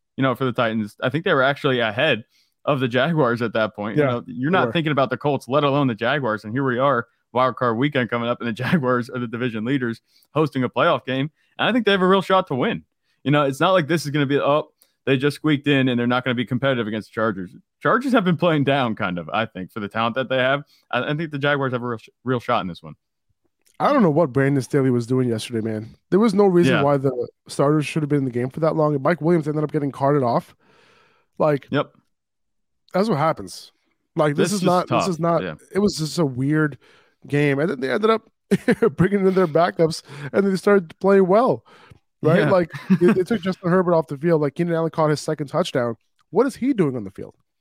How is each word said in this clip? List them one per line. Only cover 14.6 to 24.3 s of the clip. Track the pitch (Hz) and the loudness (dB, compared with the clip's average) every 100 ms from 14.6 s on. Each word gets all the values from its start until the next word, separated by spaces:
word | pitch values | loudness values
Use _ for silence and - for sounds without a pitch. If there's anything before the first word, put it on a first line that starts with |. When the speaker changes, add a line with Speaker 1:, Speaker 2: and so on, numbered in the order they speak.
| - _ _ _ - | -2 _ _ _ -2
Speaker 1:
they | 135 | 0
just | 143 - | 0 0
squeaked | 151 139 143 | 0 0 2
in, | 139 131 | 2 2
and | 120 | 0
they're | 120 | 0
not | 123 | 0
gonna | 127 | 0
be | 123 113 | -4 -2
competitive | 127 139 123 107 | -2 0 -2 -4
against | 110 - | -6 -6
the | |
Chargers. | 113 110 95 90 - _ _ | -2 -2 -2 -8 -14 _ _
Chargers | - 240 269 | 0 0 2
have | 247 | 0
been | 180 156 | 2 0
playing | 170 156 | 2 2
down, | 135 139 120 | 2 2 0
kind | 104 98 87 | -2 -4 -4
of, | 78 | -4
I | 107 113 | -4 -4
think, | 92 90 | -8 -10
for | 113 | -8
the | 101 | -6
talent | 110 117 | -2 -2
that | 120 123 | -2 -2
they | 131 | 0
have. | 127 143 - _ _ | 0 -2 -6 _ _
I, | 123 127 | -4 -2
I | 151 | -4
think | 160 | -6
the | 147 | -4
Jaguars | 143 143 135 | -2 0 -2
have | 123 | -4
a | 123 | -6
real | 113 | -8
sh-, | - _ | -12 _
real | 123 123 | -4 -4
shot | - 113 | 0 -2
in | 92 | -2
this | 82 | -10
one. | 80 - _ _ _ _ _ _ _ - | -16 -20 _ _ _ _ _ _ _ -4
Speaker 2:
I | 220 | 0
don't | 285 | 4
know | 180 | 4
what | 147 156 | 4 2